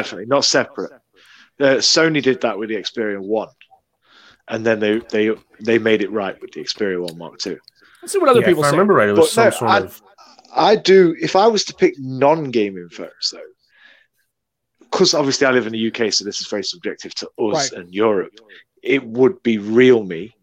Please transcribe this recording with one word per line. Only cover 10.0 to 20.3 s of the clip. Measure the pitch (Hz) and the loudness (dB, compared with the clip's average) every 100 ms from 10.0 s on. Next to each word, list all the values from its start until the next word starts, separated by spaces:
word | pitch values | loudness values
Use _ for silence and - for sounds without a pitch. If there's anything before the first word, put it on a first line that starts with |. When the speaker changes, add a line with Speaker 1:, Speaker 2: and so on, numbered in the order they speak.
| _ _ - _ _ | _ _ -20 _ _
Speaker 1:
I | 123 175 220 | 0 2 4
do, | - 190 170 - | 6 6 6 2
if | 160 190 | 0 2
I | 226 | 4
was | 214 | 2
to | - | -4
pick | - 156 143 | 0 0 0
non-gaming | 131 131 139 165 139 117 104 92 85 | -8 0 2 2 -2 -2 -2 -6 -16
phones, | - 87 - - | -16 -18 -10 -10
though, | - 78 _ _ _ _ _ _ _ _ _ _ _ _ _ _ | -10 -18 _ _ _ _ _ _ _ _ _ _ _ _ _ _
'cause | - 185 | 0 2
obviously | 156 139 127 135 | 2 -2 0 2
I | |
live | 127 113 | 2 0
in | |
the | 113 | -4
U | 113 | -4
K, | 113 107 | -2 -2
so | - | -4
this | 101 - | -6 -10
is | - | -8
very | 104 | -8
subjective | 92 87 104 - 95 - | -8 -10 -10 -10 -14 -14
to | - - | -12 -6
us | 110 147 135 | -4 -2 -6
Speaker 2:
Right. | - | -10
Speaker 1:
and | 87 | -8
Europe, | 95 113 98 - - _ - _ _ | -2 0 0 -4 -12 _ -20 _ _
it | 120 135 | -2 -2
would | 117 120 131 - | -2 2 2 2
be | 120 107 | -2 -2
Realme | 104 117 127 117 95 85 107 | 0 4 6 4 0 -10 -12